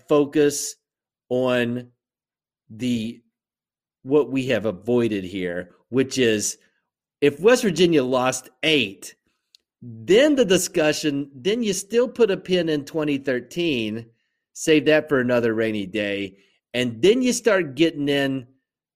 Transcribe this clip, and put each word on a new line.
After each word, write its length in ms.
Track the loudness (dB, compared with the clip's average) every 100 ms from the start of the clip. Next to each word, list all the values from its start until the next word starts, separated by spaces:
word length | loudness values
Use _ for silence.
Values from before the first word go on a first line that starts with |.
| 0
focus 680 | 2 2 2 2 0 -6 -12 _ _ _ _ _
on 600 | -2 0 0 -2 -4 -10 _ _ _ _ _ _ _ _
the, 520 | -8 -4 -2 -4 -10 _ _ _ _ _ _ _ _
what 260 | -2 0 0
we 180 | -2 -2
have 180 | -2 -2
avoided 580 | -6 -2 0 0 -2
here, 500 | -6 -8 -6 -6 -10 _ _
which 300 | -2 -2 0
is 400 | 0 0 -2 -8 _ _ _ _ _ _
if 180 | -2 2
West 240 | 2 4
Virginia 400 | 2 2 2 2
lost 460 | 2 0 0 -2 -10 _
eight, 540 | 0 0 0 -6 -18 -20 _ _ _ _ _ _
then 540 | -20 -16 2 4 4 4
the 80 |
discussion, 880 | 2 2 0 0 0 0 -2 -4 -6
then 300 | -8 -4 -2
you 80 | -2
still 380 | -4 -2 0 0
put 200 | 2 2
a 60 | 2
pin 320 | -2 0 0
in 160 | -2
twenty 340 | -4 -4 -2 -2
thirteen, 880 | -2 -4 -4 -6 -2 -2 -4 -6 -12 _ _ _ _ -6
Save 280 | 2 4 4
that 200 | 2 2
for 140 | 0
another 320 | 2 2 2
rainy 320 | 0 0 -2 -4
day. 500 | -4 -4 -4 -6 -10 _ _ _
And 280 | -4 -4 2
then 200 | 4 4
you 100 | 2
start 440 | 0 0 0 0 0
getting 340 | 0 0 -2
in 360 | 0 0 -4 -8 _ _ _ _